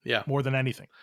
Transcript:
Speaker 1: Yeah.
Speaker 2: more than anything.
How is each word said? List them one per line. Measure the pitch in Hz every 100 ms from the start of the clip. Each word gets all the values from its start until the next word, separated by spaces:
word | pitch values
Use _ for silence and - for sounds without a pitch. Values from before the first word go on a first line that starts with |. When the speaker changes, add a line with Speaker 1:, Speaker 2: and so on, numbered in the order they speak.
Speaker 1:
Yeah. | - 113 139
Speaker 2:
more | 139
than | 135 131
anything. | 131 - - -